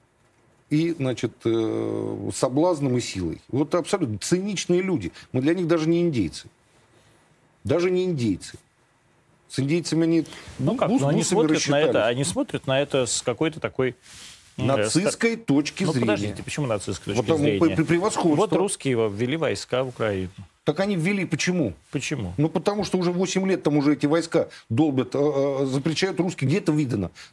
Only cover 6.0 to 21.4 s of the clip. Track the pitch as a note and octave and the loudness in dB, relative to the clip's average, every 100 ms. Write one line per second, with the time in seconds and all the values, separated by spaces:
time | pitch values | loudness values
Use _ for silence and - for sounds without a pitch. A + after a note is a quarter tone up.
6 | F3 C3+ F2 - - _ _ _ _ _ | 2 0 -2 -4 -18 _ _ _ _ _
7 | _ _ _ _ _ _ G2+ D3+ F3+ F#3 | _ _ _ _ _ _ -2 2 2 2
8 | F#3 D#3+ A#2 F2 - - _ _ _ _ | 0 0 0 -2 -6 -20 _ _ _ _
9 | _ _ _ _ _ - C3+ E3+ D#3+ D#3 | _ _ _ _ _ -4 0 0 0 0
10 | E3 E3 D3+ - - - C3 A#3+ G3+ B3 | 2 2 0 -8 -18 -4 -2 0 2 2
11 | C#3 D3+ E3 F#3 D#3 D#3+ C#3+ C#3+ D#3 C3 | 2 2 2 2 4 2 2 2 4 4
12 | A2 B2 C#3 A#3+ C#4+ C#3 - C3 C#3+ C#3+ | 2 2 -2 -2 -4 -4 0 0 2 0
13 | B2 - - A#2+ - - A2 - C3 A#2 | 0 -2 -2 0 -2 -2 -8 -2 -2 -2
14 | - - - - - - B2+ A2 G#2 D3+ | -18 -20 -20 -20 -20 -4 0 2 2 2
15 | G3+ - A#3 A3+ - C#3 D3 - F#3+ C#3 | 0 0 0 0 2 2 2 -2 0 2
16 | A#2 G#2 G#2 G2+ - - C#3+ G#2+ - F#2+ | 2 0 -2 -6 -8 -4 -2 -2 -2 -8
17 | - G#3 A#3 D#3+ F#3+ G3+ E3+ - D3+ E3+ | -2 -2 2 2 2 2 2 2 2 2
18 | G3 - F3 D3 F3+ E3 G3 - C3+ A#2+ | 2 0 2 2 2 2 0 -2 -2 0
19 | A2+ G2+ B2 D#3+ C#3+ G#2 - B2 C3 B2 | 0 0 -2 0 -2 -2 -2 -2 -2 -2
20 | A2 G2 F#2 - - _ - D3+ G3 G3 | -2 -2 -4 -10 -20 _ -4 -2 0 0
21 | D#3+ G3+ E3+ C#3+ | 0 -2 -2 -2